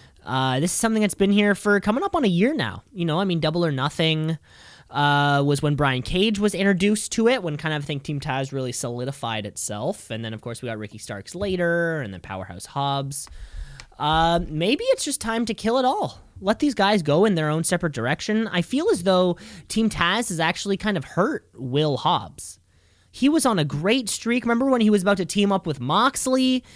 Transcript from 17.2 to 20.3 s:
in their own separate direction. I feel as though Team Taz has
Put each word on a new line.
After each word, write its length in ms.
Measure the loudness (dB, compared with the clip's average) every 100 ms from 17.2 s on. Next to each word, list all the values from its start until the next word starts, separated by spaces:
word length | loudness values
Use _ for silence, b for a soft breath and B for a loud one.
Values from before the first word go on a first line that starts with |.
| 4
in 100 | 4
their 140 | 2
own 140 | 0
separate 300 | 0 0 -2
direction. 540 | -2 -2 -2 0 -2 0
I 120 | -2
feel 280 | -2 0 0
as 140 | 2
though 340 | 2 4 4 0 B B B
Team 200 | 0 0
Taz 400 | 2 0 0
has 100 | -2